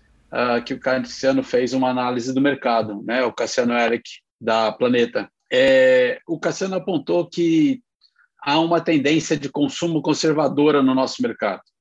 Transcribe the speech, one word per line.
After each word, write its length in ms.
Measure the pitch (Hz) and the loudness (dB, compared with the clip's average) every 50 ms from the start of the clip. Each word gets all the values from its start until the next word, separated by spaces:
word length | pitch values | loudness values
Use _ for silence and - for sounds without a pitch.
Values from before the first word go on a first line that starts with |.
| _ _ _ _ _ _ | _ _ _ _ _ _
ah, 280 | - 120 123 123 120 117 | -6 -4 -2 0 -2 -2
que 140 | 120 - 135 | -4 -6 -8
o 60 | 120 | -6
Cassiano 640 | - 131 131 127 120 - - - - 135 135 135 131 | -2 -2 -2 -2 -2 -6 -8 -4 -2 0 0 0 0
fez 280 | - - 123 127 117 | 0 0 0 0 0
uma 180 | 127 131 127 127 | 0 0 0 0
análise 440 | 127 127 123 123 123 120 117 131 127 | 0 -2 -2 -2 -4 -4 -4 -2 0
do 80 | 131 | 2
mercado, 640 | 139 143 135 - - 123 117 113 107 107 101 101 - | 2 2 0 0 0 0 0 0 0 -2 -6 -10 -8
né? 200 | 107 117 131 127 | -4 -2 -2 -2
O 80 | 113 | -2
Cassiano 420 | - - 117 110 - 131 120 120 120 | -2 -4 -6 -2 -2 0 0 0 2
Eric, 360 | 120 117 113 117 120 - - - - _ _ _ _ | 2 2 0 0 -2 -6 -10 -20 -20 _ _ _ _
da 300 | - 113 113 113 113 107 | -4 0 0 2 0 0
Planeta. 580 | 107 - 123 123 123 120 120 120 - 110 98 - _ _ _ - | 0 0 0 2 2 2 0 0 -2 -6 -8 -8 _ _ _ -2
É, 680 | 120 127 131 135 135 131 131 127 127 127 123 123 123 - - 165 | 0 2 4 6 6 6 6 6 6 4 4 2 -2 -6 -8 -8
o 120 | 165 160 | -8 -6
Cassiano 360 | - 170 156 - 190 190 190 | -4 -4 -4 -4 -6 -6 -6
apontou 520 | 180 - 202 175 147 - - 170 175 165 165 | -6 -4 -4 -4 -4 -2 -2 -2 -2 -2 -4
que 540 | - 180 170 165 165 160 151 139 131 - - _ _ _ _ _ _ _ _ _ _ _ | -4 -2 0 2 2 4 4 2 0 -2 -8 _ _ _ _ _ _ _ _ _ _ _
há 180 | - 139 147 160 | -4 -2 0 0
uma 220 | 165 165 170 165 | 2 2 0 0
tendência 560 | 165 175 160 143 131 143 160 160 156 - 160 147 | 0 0 0 2 2 2 0 0 0 -2 -2 -4
de 120 | 139 135 | -4 -6
consumo 520 | - 151 143 131 - - 175 170 160 151 | -4 -2 -2 -2 -2 -4 -4 -2 -2 -2
conservadora 800 | - 151 147 - - 160 151 156 147 135 - 143 147 151 147 143 | 0 -2 -2 0 0 0 0 0 0 0 0 2 2 4 4 4
no 140 | 131 131 131 | 4 2 2
nosso 260 | 131 131 127 - - | 2 0 -2 -4 -4
mercado 400 | 123 117 113 - 117 101 92 - - _ _ _ | -6 -6 -4 -4 -4 -4 -4 -6 -10 _ _ _